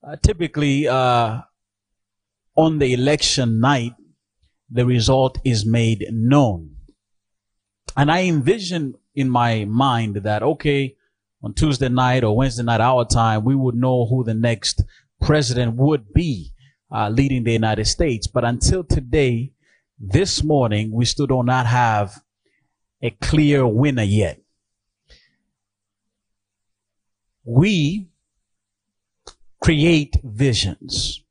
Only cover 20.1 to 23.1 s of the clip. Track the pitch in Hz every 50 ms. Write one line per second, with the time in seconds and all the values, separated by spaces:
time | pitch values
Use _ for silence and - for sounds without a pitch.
20.1 | 95 135 196 185 - - 151 151 151 139 127 113 107 104 107 110 107 117 120 120
21.1 | - - 147 131 131 127 123 120 127 127 123 113 120 123 120 117 110 107 104 98
22.1 | - - _ _ _ _ _ _ _ _ _ _ _ _ _ _ _ _ - 120